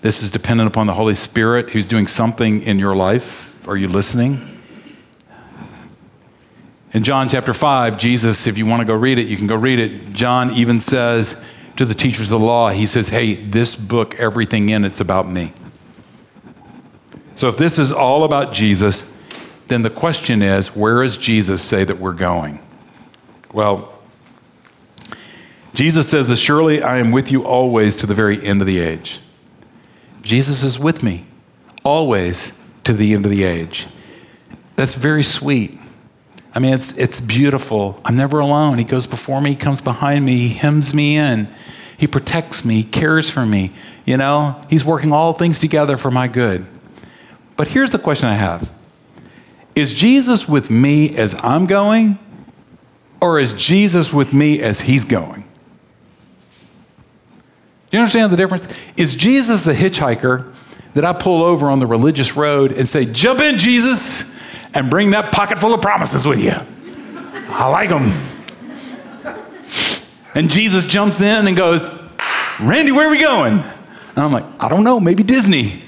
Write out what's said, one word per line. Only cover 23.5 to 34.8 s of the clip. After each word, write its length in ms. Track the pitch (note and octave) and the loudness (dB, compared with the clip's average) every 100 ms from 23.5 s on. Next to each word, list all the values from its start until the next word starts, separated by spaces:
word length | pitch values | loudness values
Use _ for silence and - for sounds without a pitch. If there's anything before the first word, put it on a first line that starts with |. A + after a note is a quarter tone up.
Well, 400 | G#2+ G#2 G2 G#2 - - _ _ - _ _ _ _ _ - - - - - - - - - | -2 -2 -2 -6 -20 -20 _ _ -20 _ _ _ _ _ -20 -20 -20 -20 -20 -20 -20 -12 -2
Jesus 340 | C#3+ E3 - | 2 2 2
says, 220 | D#3 B2 | 2 2
"As 80 | A#2+ | 0
surely 420 | - D3 D#3+ D3+ | 2 2 2 2
I 160 | D3 B2+ | 0 0
am 140 | A#2 | 2
with 200 | B2 C3 | 0 0
you 140 | C3+ B2 | -2 0
always 500 | B2+ B2+ A#2 G#2+ G2+ | 0 2 2 2 0
to 100 | G#2 | -2
the 80 | G#2 | 0
very 280 | G#2+ G#2 | 2 0
end 180 | G2+ G2+ | 0 0
of 60 | G2 | 0
the 120 | F#2 | 0
age." 400 | E2 E2 - - - _ _ _ _ - _ _ _ - | -2 -6 -10 -18 -20 _ _ _ _ -20 _ _ _ -20
Jesus 400 | - A#2 C3+ C3+ | -2 0 0 -2
is 160 | C3+ B2 | -4 -2
with 240 | D3 D#3+ | -2 -2
me 220 | A#2+ F2+ - - _ _ _ - | -4 -6 -12 -20 _ _ _ -8
always 680 | C#3 D3+ D3+ G#2+ F2+ F2 - - - - - | -2 0 0 0 -2 -4 -8 -12 -20 -8 -2
to 40 | |
the 200 | A2 G#2+ | 0 2
end 100 | G#2+ | 2
of 80 | G2+ | 0
the 120 | G2+ | 0
age. 440 | F#2+ E2+ E2 - - - - - - _ _ - _ | 0 -2 -6 -12 -14 -18 -20 -20 -20 _ _ -20 _
That's 200 | - | -4